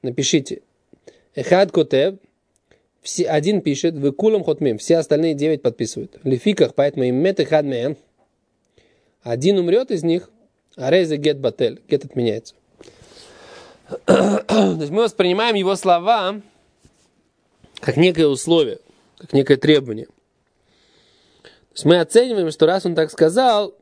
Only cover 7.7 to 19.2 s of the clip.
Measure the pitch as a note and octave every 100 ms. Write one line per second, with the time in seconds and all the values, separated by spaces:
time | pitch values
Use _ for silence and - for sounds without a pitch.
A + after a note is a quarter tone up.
7.7 | B2+ B2 D#3 _ _ _ _ _ _ _
8.7 | _ _ _ _ _ - A#2 D#3 G3 F3
9.7 | G3+ C4 G3 D#3+ E3+ - _ _ _ _
10.7 | - C3 F3 E3+ D3+ D3 C#3+ C3 - A#2+
11.7 | A#2 _ C#3+ C#3+ - A#2+ G#2+ - _ _
12.7 | _ - _ - - - - - - -
13.7 | - _ - - F#3+ G3 G3+ - A3 G3
14.7 | E3 D3 F#3 A3+ - F3+ F#3 A#3 G#3+ F#3
15.7 | G3 F#3+ F3 F3+ A#3 F#3 G#3 G3+ _ _
16.7 | _ _ _ _ _ _ _ _ _ _
17.7 | - - B2+ F3+ E3 D#3 C3+ - E3 C3+
18.7 | F#2+ _ _ _ _